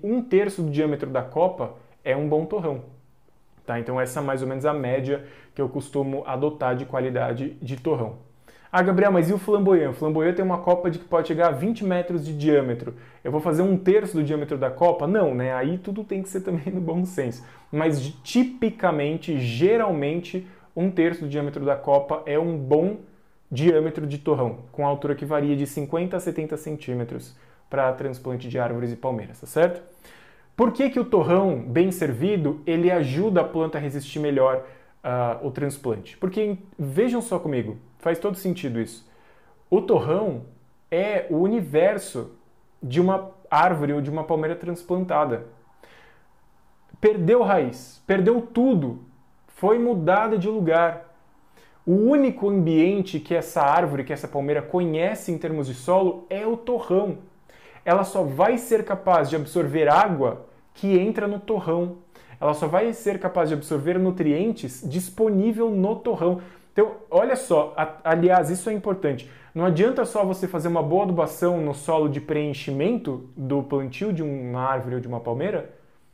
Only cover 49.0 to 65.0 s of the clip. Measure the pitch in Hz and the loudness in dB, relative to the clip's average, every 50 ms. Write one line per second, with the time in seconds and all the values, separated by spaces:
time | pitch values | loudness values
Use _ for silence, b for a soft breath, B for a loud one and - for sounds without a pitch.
49 | - - - _ _ _ _ _ _ _ - - 185 196 220 240 240 240 233 180 | -14 -20 -20 _ _ _ _ _ _ _ -10 -2 2 2 4 4 2 0 0 0
50 | 156 165 185 208 220 226 226 202 175 208 220 220 175 160 160 165 170 165 165 - | 2 2 4 4 4 2 0 0 0 -2 -2 0 2 4 4 4 4 4 0 -4
51 | - - _ _ _ _ _ _ _ _ b b b b b b b 175 180 202 | -12 -18 _ _ _ _ _ _ _ _ b b b b b b b 2 4 4
52 | 214 247 294 285 269 254 - - 196 202 202 190 165 160 165 156 160 185 202 202 | 6 6 6 6 4 2 0 0 0 0 2 2 2 4 4 4 4 4 4 0
53 | 185 - - 151 - - 170 165 165 - - 170 143 139 147 175 180 151 143 139 | -2 -2 -4 -8 -4 -2 -2 -2 -2 -2 0 2 4 4 4 4 2 2 -2 -4
54 | 127 139 147 - - 143 - 143 139 143 151 147 147 151 - 180 180 165 156 160 | -4 -6 -8 -8 -8 -6 -6 -4 -2 0 -2 -2 -2 -2 -2 -2 0 0 0 0
55 | 170 196 220 - - - 170 151 165 160 160 151 139 131 123 - - - 180 190 | 0 -2 -2 -4 -6 -6 -6 -4 -4 -4 -4 -4 -4 -6 -8 -8 -2 2 2 4
56 | 190 180 175 - - - 190 196 214 226 233 226 - - 247 226 - - 180 190 | 4 2 0 -2 -8 -8 -8 -4 -2 -4 -4 -4 -4 -4 -4 -4 -2 0 0 0
57 | 208 190 151 - - - _ _ _ B B B B B B B B 170 175 202 | 2 0 -6 -8 -12 -20 _ _ _ B B B B B B B B 2 2 2
58 | 190 190 - 196 175 139 135 135 185 220 254 233 - - 226 220 220 - 196 185 | 2 0 -2 -2 -2 -2 2 2 2 2 2 0 0 0 0 0 0 0 -6 -4
59 | - 190 180 165 143 131 160 156 143 - - 175 160 139 139 160 151 143 151 180 | 2 4 4 4 4 2 0 -4 -4 -2 -2 -2 -2 0 2 2 4 6 6 6
60 | 208 208 175 139 135 117 - - - b b b b b _ - - 196 190 180 | 6 4 2 0 0 0 -2 -4 -10 b b b b b _ -4 0 4 4 4
61 | 185 214 214 220 202 202 208 196 202 - 220 202 - 160 165 175 175 175 175 - | 4 4 0 -2 -2 -2 -4 -6 -4 -4 -4 -2 0 -2 0 0 -2 -4 -6 -12
62 | - B B B B B B B 147 147 147 151 170 151 165 190 220 233 220 - | -20 B B B B B B B 0 0 0 0 -2 0 2 2 2 2 -2 -2
63 | - 202 196 190 - 180 - 180 165 156 160 143 139 - 160 143 135 165 180 185 | -4 -4 -4 -2 -4 -2 0 0 0 0 0 -4 -4 -2 -4 -2 0 0 0 2
64 | 185 185 180 185 165 151 143 160 196 226 226 - - 123 - - - 139 135 185 | 2 0 2 2 4 4 4 2 2 0 -2 -4 -6 -10 -10 -8 -8 -4 -4 -4